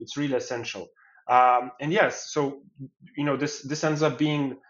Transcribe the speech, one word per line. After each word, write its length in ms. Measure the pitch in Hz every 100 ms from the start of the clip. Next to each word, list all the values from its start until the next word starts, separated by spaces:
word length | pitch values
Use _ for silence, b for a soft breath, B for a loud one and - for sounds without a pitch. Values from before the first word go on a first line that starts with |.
it's 160 | 110 143
really 180 | 143
essential. 540 | 127 - 120 104 101 85 _ b b -
Um, 420 | 127 127 123 131 -
and 120 | 147
yes, 380 | 202 139 - -
so, 300 | 151 139 - - - 135 _ - -
you 80 |
know, 120 | 147 131
this, 260 | 143 -
this 200 | 135 151
ends 200 | 160 151
up 160 | 151 123
being, 380 | 151 147 135 131